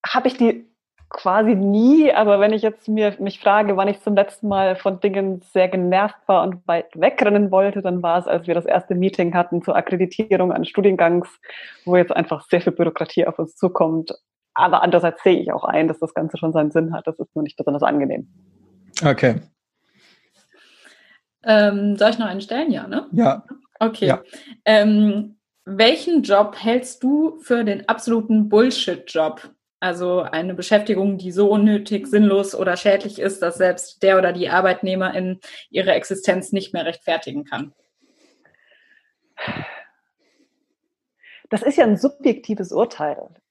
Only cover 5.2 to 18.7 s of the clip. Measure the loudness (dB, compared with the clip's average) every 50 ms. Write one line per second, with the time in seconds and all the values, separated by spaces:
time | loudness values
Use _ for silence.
5.2 | -2 -4 -6 -8 _ _ _ 0 0 2 0 -2 0 2 2 2 0 0 -4 _
6.2 | _ 2 2 2 2 0 -4 -8 _ -2 -2 -2 -2 -8 _ 0 0 2 2 2
7.2 | 0 2 4 2 2 2 2 2 2 2 -2 -4 -4 -4 -4 -2 -2 0 0 0
8.2 | 0 -2 -4 -2 -2 -2 -4 -2 0 0 0 0 0 -2 -2 0 0 0 0 0
9.2 | -2 0 0 -2 -2 0 -4 -4 -2 0 -2 -2 0 -2 -2 -2 -2 -4 -2 -6
10.2 | -2 -2 0 0 0 0 -2 -4 -6 -4 -4 2 2 2 2 4 2 2 2 0
11.2 | -2 -4 -16 _ _ -20 -20 -20 -20 -20 -20 _ _ 2 2 2 4 2 0 -4
12.2 | -2 -4 -6 -10 -2 _ 0 2 2 0 0 0 -2 -2 0 -4 -8 -4 0 0
13.2 | 0 0 -2 -4 -8 -10 _ _ -4 -2 0 0 0 0 0 -4 -6 -8 -14 -18
14.2 | _ _ _ _ _ _ _ 0 2 2 2 2 2 4 2 2 2 2 -4 2
15.2 | 2 4 4 4 0 -4 -4 -4 -4 -2 0 0 0 0 -2 -4 -8 -6 _ -4
16.2 | -4 -4 -6 -6 -6 -2 0 0 -2 2 0 0 0 0 -6 -6 -8 -8 -8 -8
17.2 | -12 _ _ -8 -8 -8 -8 -6 -4 -4 -4 -2 -2 -2 -2 -2 -2 -4 -6 -8
18.2 | -10 _ _ _ _ _ _ _ _ _